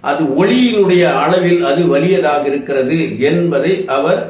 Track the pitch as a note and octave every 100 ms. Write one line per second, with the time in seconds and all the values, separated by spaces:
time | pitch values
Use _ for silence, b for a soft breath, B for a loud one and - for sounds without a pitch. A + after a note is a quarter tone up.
0 | C#3+ D3+ D3+ C3+ G3+ B3 B3 G#3+ F#3 F3
1 | F3 - D3+ F3+ F3 F3 E3+ D#3 E3 C#3
2 | E3 F#3+ D3 D3 C#3+ C#3 - C3+ C3 E3
3 | D#3+ G#2+ C#3 E3+ F3 C#3+ D3 F#3+ - C3+
4 | D3+ F#3